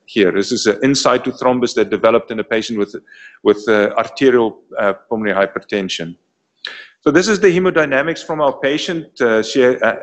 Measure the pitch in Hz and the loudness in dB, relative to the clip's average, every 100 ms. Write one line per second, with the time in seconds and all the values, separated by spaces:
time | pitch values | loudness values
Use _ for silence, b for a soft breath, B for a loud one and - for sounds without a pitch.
0 | _ 113 92 95 98 120 110 104 135 135 | _ 0 2 2 -2 -2 0 0 0 2
1 | 135 123 127 - 127 127 120 113 101 101 | 2 0 -2 -2 -2 0 -2 -2 -2 2
2 | 113 120 - 110 101 113 107 110 101 - | 2 2 -2 -8 -4 -4 -4 -4 -6 -8
3 | B B B B 107 104 110 107 104 - | B B B B 0 2 2 2 2 0
4 | 113 - 135 123 113 - _ - 101 95 | -4 0 2 4 0 -4 _ -2 -2 -2
5 | - 113 107 95 98 - - 104 92 - | -6 -4 -2 0 -2 -4 -6 -6 -4 -8
6 | 82 87 _ _ _ _ B B B B | -10 -14 _ _ _ _ B B B B
7 | 156 156 196 196 190 175 185 160 147 135 | 2 2 2 2 2 4 0 0 0 0
8 | 156 160 - 156 143 - 139 151 - 165 | -2 -6 -8 -2 -2 -2 -4 -2 -4 -8
9 | - - 120 110 107 135 123 - 113 - | -8 -2 0 2 0 2 2 2 0 0